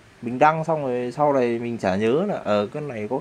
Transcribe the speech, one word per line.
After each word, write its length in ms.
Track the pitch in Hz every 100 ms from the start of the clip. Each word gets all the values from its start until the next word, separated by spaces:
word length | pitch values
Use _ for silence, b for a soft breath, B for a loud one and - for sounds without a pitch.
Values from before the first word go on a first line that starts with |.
| - -
mình 160 | 120 127
đăng 260 | 151 160
xong 180 | 160 160
rồi 300 | 135 123 123
sau 200 | 123 147
này 260 | 139 120 117
mình 200 | 120 117
chả 180 | 98 95
nhớ 280 | 110 139 202
là, 120 | 151
ờ, 240 | - 104 104
con 160 | 151 147
này 180 | 117 104
có 100 | 131